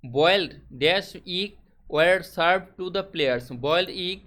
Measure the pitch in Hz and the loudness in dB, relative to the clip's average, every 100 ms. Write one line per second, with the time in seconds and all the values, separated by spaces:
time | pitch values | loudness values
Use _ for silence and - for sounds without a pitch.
0 | 127 127 160 202 156 - - 131 147 185 | -4 2 4 4 0 -8 -18 -2 2 2
1 | 190 - - 180 202 - - _ - 147 | -2 -16 -8 -6 -6 -10 -20 _ -4 2
2 | 165 185 175 - 165 190 180 - 185 190 | 4 4 0 0 2 2 -2 -12 -8 -6
3 | 190 170 139 123 123 123 139 165 185 190 | -6 -2 0 0 -4 -8 0 0 0 -6
4 | 180 190 | -8 -8